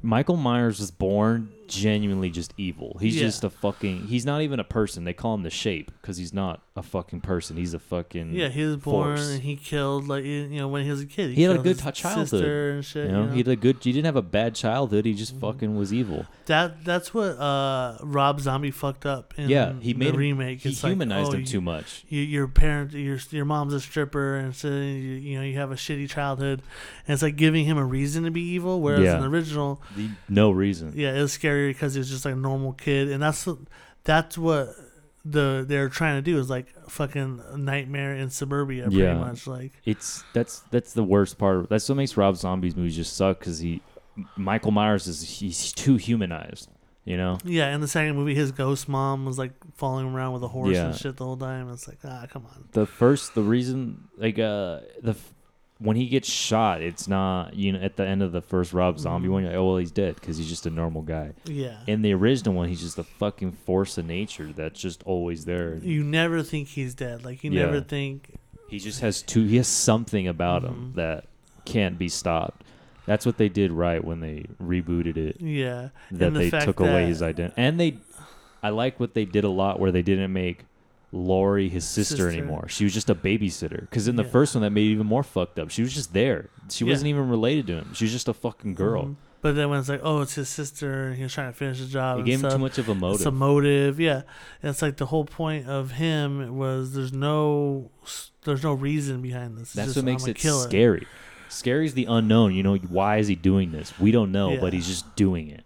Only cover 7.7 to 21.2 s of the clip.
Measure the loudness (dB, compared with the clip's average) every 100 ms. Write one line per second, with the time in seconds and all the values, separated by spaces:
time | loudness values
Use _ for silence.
7.7 | -6 -6 -6 -6 -8 -6 -2 -2 -2 -2
8.7 | -2 -2 0 0 -2 -2 -4 -6 -8 -6
9.7 | -4 -2 -2 -4 -6 -4 -6 -6 -6 -4
10.7 | -2 -2 -4 -6 -4 -2 4 6 6 4
11.7 | 0 -2 -4 -2 0 2 2 2 0 -2
12.7 | -2 -6 -4 0 0 2 2 2 4 4
13.7 | 2 2 2 2 0 0 0 0 0 0
14.7 | 0 2 2 2 0 -4 -6 -6 -4 -2
15.7 | -2 0 0 0 -4 -6 -14 0 0 0
16.7 | -4 -2 -2 -2 -2 -2 -2 -2 0 0
17.7 | -2 -4 -6 -4 2 2 2 -2 -2 -2
18.7 | -4 -6 -4 -4 -4 -6 -6 2 2 2
19.7 | -2 -4 0 0 2 0 0 -4 -6 -6
20.7 | -2 0 0 0 0